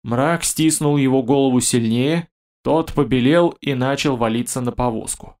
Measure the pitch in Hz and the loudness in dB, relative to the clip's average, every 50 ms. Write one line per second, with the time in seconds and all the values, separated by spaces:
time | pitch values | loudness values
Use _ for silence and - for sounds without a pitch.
0 | - 113 117 120 139 156 170 160 - - - - 160 156 156 - 156 147 147 143 | -6 -4 -2 0 0 0 0 -2 -4 -6 -2 2 2 2 2 2 0 0 2 2
1 | 135 131 131 135 123 110 143 139 135 135 123 127 123 - - 120 113 110 113 120 | 2 2 2 2 2 2 2 2 2 2 2 2 0 2 0 0 0 0 0 0
2 | 127 143 160 170 170 _ _ _ _ _ _ _ _ 127 143 160 160 - - - | 0 0 -2 -2 -4 _ _ _ _ _ _ _ _ 0 0 0 0 -2 -2 -2
3 | 143 110 127 127 120 131 160 170 175 170 - _ - 143 139 123 127 135 139 139 | 0 2 0 2 2 4 4 4 4 2 0 _ -6 -6 -2 -2 -2 -2 -2 -2
4 | - 151 131 117 117 113 110 117 120 - - 131 123 123 120 - 123 123 113 107 | -2 -2 0 0 0 0 0 -2 -4 -4 -6 -4 -4 -4 -4 -2 -2 -2 -2 -4
5 | - - - - - - - _ | -8 -8 -12 -12 -12 -20 -20 _